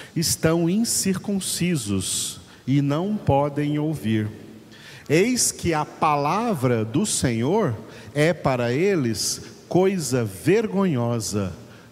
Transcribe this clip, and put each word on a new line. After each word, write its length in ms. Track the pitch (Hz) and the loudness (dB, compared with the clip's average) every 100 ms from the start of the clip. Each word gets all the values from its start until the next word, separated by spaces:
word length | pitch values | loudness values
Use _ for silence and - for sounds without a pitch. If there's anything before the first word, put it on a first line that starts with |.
| - - | -10 -4
estão 540 | 160 - 165 165 170 | -2 0 2 2 2
incircuncisos 1700 | 196 226 - 185 185 - 202 - - 175 165 104 95 90 - - - - - - | 2 0 0 0 -2 -2 -4 -4 -2 0 0 0 -2 -2 -4 -6 -8 -16 -12 0
e 140 | 143 | 2
não 360 | 139 147 190 214 | 2 0 -2 -2
podem 640 | - 139 147 143 147 151 | 2 2 2 0 -2 0
ouvir. 500 | 151 151 107 110 107 - - - - - - - - | -2 -2 0 0 0 -6 -16 -20 -20 -20 -20 -12 0
Eis 420 | 151 220 247 - | 2 4 2 -2
que 220 | - 175 | -2 -2
a 100 | 156 | 0
palavra 1000 | 151 - 160 147 143 185 240 175 127 120 110 | -2 0 2 2 2 0 0 0 2 2 0
do 220 | 139 214 | 0 0
Senhor 680 | - 143 113 123 202 180 107 - - - | 0 0 0 2 2 0 -2 -10 -18 -6
é 200 | 143 156 | 2 2
para 380 | 180 147 127 120 | 2 0 0 0
eles 720 | 127 190 190 123 107 - - - - - | 2 2 2 0 -2 -4 -6 -10 -18 -2
coisa 560 | 175 190 196 135 127 | 2 4 2 0 0
vergonhosa, 1300 | 110 92 139 202 214 185 190 131 117 120 107 104 95 80 - - - | 0 -2 2 2 2 0 2 2 0 0 -2 -2 -2 -6 -14 -20 -20